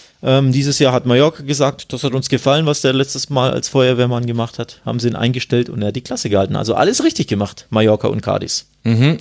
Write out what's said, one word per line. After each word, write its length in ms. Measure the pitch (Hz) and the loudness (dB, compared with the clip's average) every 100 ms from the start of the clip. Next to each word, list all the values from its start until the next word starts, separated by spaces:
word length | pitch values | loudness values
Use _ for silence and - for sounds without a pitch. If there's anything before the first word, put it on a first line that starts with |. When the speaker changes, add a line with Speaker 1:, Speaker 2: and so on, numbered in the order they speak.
| - _ | -20 _
Speaker 1:
Ähm, 280 | 123 135 135 | 0 2 4
dieses 280 | 131 139 139 | 2 0 2
Jahr 140 | 139 | 2
hat 120 | 123 123 | 2 2
Mallorca 380 | 123 151 160 | 4 4 0
gesagt, 500 | 139 139 139 - - | -6 0 0 -2 -10
das 100 | 127 | -6
hat 100 | 139 131 | -4 -4
uns 120 | - | -2
gefallen, 360 | 127 139 147 160 | 0 2 2 2
was 160 | 147 | 0
der 120 | 135 | 0
letztes 360 | 131 135 - - | 0 -2 -4 -4
Mal 220 | 135 127 | 0 0
als 180 | 127 - | -2 -2
Feuerwehrmann 560 | 135 127 123 123 120 120 | 2 2 2 0 0 -2
gemacht 320 | 117 117 - | -4 -4 -8
hat, 240 | 117 - | -12 -10
haben 160 | 123 120 | -6 -2
sie 100 | 120 | -2
ihn 60 | - | 0
eingestellt 540 | 117 120 - 120 120 | -2 -2 -2 0 0
und 140 | 107 | -4
er 60 | 104 | -4
hat 60 | 123 | -4
die 60 | |
Klasse 300 | - 127 - | -8 -8 0
gehalten. 240 | 101 98 - | 0 0 -2
Also 180 | - | -2
alles 300 | - 185 - | 0 0 0
richtig 240 | 320 320 - | 0 -2 -2
gemacht, 400 | 101 101 - - | -2 -4 -8 -4
Mallorca 380 | 110 110 107 107 | 2 2 2 0
und 180 | 110 104 | -4 -4
Cádiz. 380 | 98 98 - - _ | -4 -4 -8 -10 _
Speaker 2:
Mhm, 340 | 113 113 139 165 | 0 2 2 2